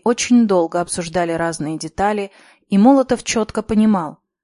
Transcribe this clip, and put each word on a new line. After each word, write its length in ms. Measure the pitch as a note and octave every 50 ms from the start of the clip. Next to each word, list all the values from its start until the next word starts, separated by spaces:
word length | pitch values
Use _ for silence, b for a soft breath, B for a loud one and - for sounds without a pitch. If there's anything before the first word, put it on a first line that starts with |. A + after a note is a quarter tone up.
| _
очень 420 | A3+ A#3+ - - - B3 A#3+ A#3
долго 340 | G3+ G3 F3 E3 E3 - F3
обсуждали 520 | F3 - - F#3 E3+ E3 E3 F3+ E3+ E3+
разные 440 | E3 E3 E3 E3 D#3+ - D3 D#3 D#3+
детали, 540 | D3+ D#3+ D#3+ - - G3 G#3 G#3+ G#3 G3 G3 b b b b b b b _
и 100 | G3+ G3
Молотов 460 | G#3+ C4 C#4 C4+ B3+ - B3 - -
четко 380 | - - A#3 A3 - - A3
понимал, 560 | - - A3+ G#3+ A3 A3 G3+ F3+ D#3+ C#3+ - _ _ _ _ _